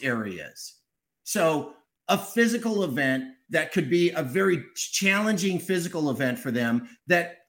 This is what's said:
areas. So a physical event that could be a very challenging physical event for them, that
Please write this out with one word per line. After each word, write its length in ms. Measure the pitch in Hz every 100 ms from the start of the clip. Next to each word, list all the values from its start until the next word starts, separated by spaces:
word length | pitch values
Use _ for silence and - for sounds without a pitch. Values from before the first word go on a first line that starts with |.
areas. 720 | 135 117 107 87 73 - - - _ _ _ _
So 500 | - 208 165 151 147 - _ _ -
a 80 | 196
physical 680 | - 233 233 233 226 208
event 400 | 180 131 135 131 131 - -
that 220 | 165 156
could 180 | 190 143
be 200 | 175 170
a 120 | 170
very 400 | 135 160 196 165 - -
challenging 840 | - - 196 196 214 202 190 175
physical 500 | - 185 170 - 147
event 280 | 123 131 120
for 140 | 135
them, 380 | 120 117 117 - - -
that 320 | 175 170 -